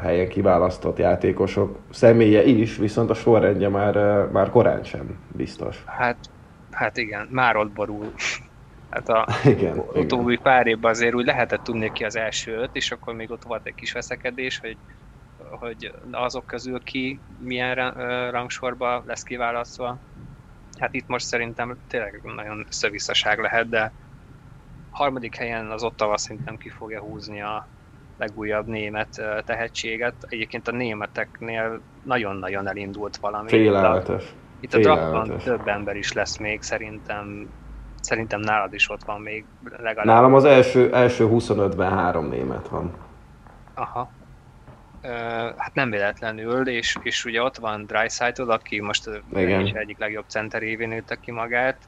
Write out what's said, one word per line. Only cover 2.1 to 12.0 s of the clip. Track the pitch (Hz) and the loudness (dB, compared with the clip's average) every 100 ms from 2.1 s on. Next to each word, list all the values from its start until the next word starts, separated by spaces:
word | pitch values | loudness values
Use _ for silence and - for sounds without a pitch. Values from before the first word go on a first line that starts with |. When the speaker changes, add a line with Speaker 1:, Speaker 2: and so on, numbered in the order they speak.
| 117 107 104 | 8 8 8
Speaker 1:
is, | 135 113 113 - | 8 6 4 0
viszont | 101 117 110 | 0 2 0
a | |
sorrendje | 110 120 110 98 101 101 | 2 6 6 6 4 2
már, | 98 104 101 | 2 2 2
ö, | 104 101 92 | 4 4 2
már | 101 98 | 2 4
korán | 120 101 64 | 6 6 2
sem | - - 60 - - - | -4 -10 -10 -12 -12 -8
biztos. | 64 - - - - | -8 -6 -10 -10 -10
Speaker 2:
Hát, | - 123 - - - - - - | -4 -2 -4 -10 -20 -20 -20 -12
hát | - 110 - | -4 -4 -2
igen, | 110 104 107 | -6 -6 -4
már | 131 123 107 | 2 2 2
ott | 107 | 0
borul. | 104 104 104 107 - - - - - - - - | -2 -6 -6 -10 -6 -6 -6 -12 -20 -20 -20 -10
Hát | - - | -6 2
a | 113 - 110 | 2 2 4
Speaker 1:
<laughs> | 131 | 4
Igen, | 113 87 76 - | 4 2 -2 -2
Speaker 2:
utóbbi | 92 82 127 120 | -2 0 0 2
Speaker 1:
igen. | 120 | 2
Speaker 2:
pár | 139 127 117 | 4 6 4
évben | 113 117 | 2 2
azért | 113 117 123 | 2 2 2
úgy | 123 | 0
lehetett | 131 117 107 | 0 0 -2
tudni, | - 113 110 | -4 -4 -4
ki | - | -4